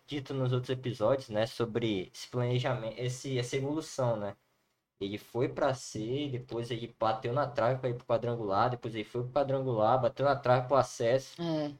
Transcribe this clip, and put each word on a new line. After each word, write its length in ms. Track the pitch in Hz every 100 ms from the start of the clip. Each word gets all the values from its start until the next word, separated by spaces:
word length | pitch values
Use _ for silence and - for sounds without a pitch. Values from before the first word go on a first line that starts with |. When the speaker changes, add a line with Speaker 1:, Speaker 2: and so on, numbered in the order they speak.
| -
Speaker 1:
dito 280 | 147 135
nos 180 | 135 127
outros 180 | 127 123
episódios, 580 | 127 127 107 107 135 -
né, 180 | 104 113
sobre 640 | - 113 110 113 98 87
esse 160 | - -
planejamento, 680 | 123 123 127 135 120 113 110
esse, 400 | 123 127 139 127
essa 180 | 123 139
evolução, 600 | 139 151 156 - 120 110
né? 180 | 101 - _ _ _ _ _ _
Ele 180 | 98 104
foi 300 | - 117 123
pra 260 | 127 143
C, 540 | 131 - 110 110 135 147
depois 400 | 123 - 117 120
ele 240 | 110 117 -
bateu 360 | 110 110 117
na 120 | 131
trave 360 | 131 - 113 131
pra 100 | 131
ir 40 |
pro 120 | 123 -
quadrangular, 640 | 113 117 117 104 98 120
depois 240 | 123 120
ele 80 | 110
foi 220 | 104 120
pro 80 | 123
quadrangular, 680 | 143 135 135 131 113 107 127
bateu 240 | 120 -
na 120 | 139 135
trave 320 | 123 127 127
pro 80 | 139
acesso. 680 | 123 - 117 131 - -
Speaker 2:
É. 300 | 170 156 147 143